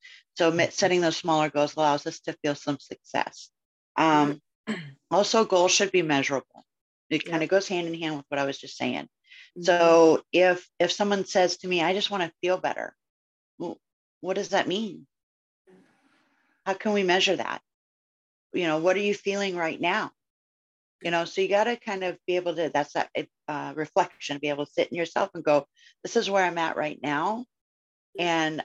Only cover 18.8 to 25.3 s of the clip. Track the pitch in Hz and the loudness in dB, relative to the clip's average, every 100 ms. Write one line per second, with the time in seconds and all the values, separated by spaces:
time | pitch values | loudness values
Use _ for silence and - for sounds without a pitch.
18.8 | 175 185 208 202 202 196 196 175 160 - | 2 2 0 -2 -4 -2 -2 -2 -4 -2
19.8 | 170 208 156 - _ _ _ _ _ _ | -2 -2 -4 -12 _ _ _ _ _ _
20.8 | _ _ 170 170 170 196 185 202 220 233 | _ _ -2 -2 -2 -2 0 2 2 -2
21.8 | 220 190 185 160 - 180 175 165 151 143 | -6 -6 -6 -6 -4 -2 -2 -4 -2 -2
22.8 | 147 156 - - 156 _ - 147 143 143 | -2 -4 -6 -6 -8 _ -10 -8 -8 -8
23.8 | 151 196 175 - - 143 147 143 147 - | -2 -2 -2 -6 -10 -6 -4 -4 -4 -2
24.8 | - 175 165 - - | -2 -4 -4 -2 -2